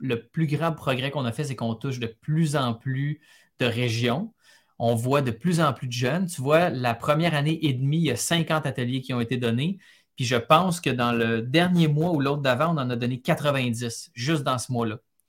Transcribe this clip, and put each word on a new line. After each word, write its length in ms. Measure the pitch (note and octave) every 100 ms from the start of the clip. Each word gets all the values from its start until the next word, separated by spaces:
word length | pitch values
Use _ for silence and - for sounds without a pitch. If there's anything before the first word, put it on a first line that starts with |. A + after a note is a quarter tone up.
le 260 | C3+ A#2 -
plus 200 | D#3+ D#3
grand 240 | D3 E3
progrès 400 | D#3 C#3+ B2 C#3
qu'on 120 | D3
a 60 | A#2+
fait, 120 | A#2+
c'est 120 | C#3 A#2
qu'on 180 | A#2 A2+
touche 240 | C#3 B2
de 60 | A2+
plus 480 | - - D#3 D#3 C#3+
en 180 | B2
plus 460 | A#2 C3+ C3 C#3+ D3+ _ - _ -
de 60 | B2
régions. 680 | A2+ B2 A2+ A#2+ C#3 A3 - _ - _ -
On 160 | A#2 A#2
voit 260 | B2 C#3+
de 80 | B2+
plus 300 | G#2 F3+ E3+
en 120 | D3+
plus 140 | A#2 B2
de 60 |
jeunes. 340 | A#2+ B2+ E3+ F3
Tu 140 | -
vois, 260 | C3 D#3+ F3+
la 260 | B2 B2
première 400 | A2+ - D3+ E3+
année 300 | D3+ D3 D#3+
et 80 | D3+
demie, 240 | B2+ C#3 D#3+
il 80 | D3
y 40 |
a 60 | A#2
cinquante 500 | - E3+ D#3+ D#3 C#3+
ateliers 340 | B2+ B2 C3
qui 120 | C3
ont 60 | B2
été 160 | A#2 B2+
donnés. 420 | A#2+ A#2 D#3+ G3 - - _ -
Puis 80 | A#2+
je 100 | B2
pense 440 | - D#3+ F#3 E3+
que 100 | C#3
dans 220 | B2 A#2+
le 280 | A#2 A2+ A2+
dernier 480 | B2 D#3 F3+ F3 D#3
mois 220 | D3 F3
ou 100 | D#3
l'autre 220 | C3+ D3
d'avant, 320 | C3+ B2 E3
on 40 | D#3
en 120 | B2+
a 60 | A#2+
donné 240 | A#2+ B2+
quatre-vingt-dix, 880 | - D#3 D3 C#3 B2 A#2 A#2+ - -
juste 280 | A#2 C3+ D#3+
dans 160 | C3+ B2+
ce 120 | -
mois-là. 260 | A#2+ A2+ G#2+ _ _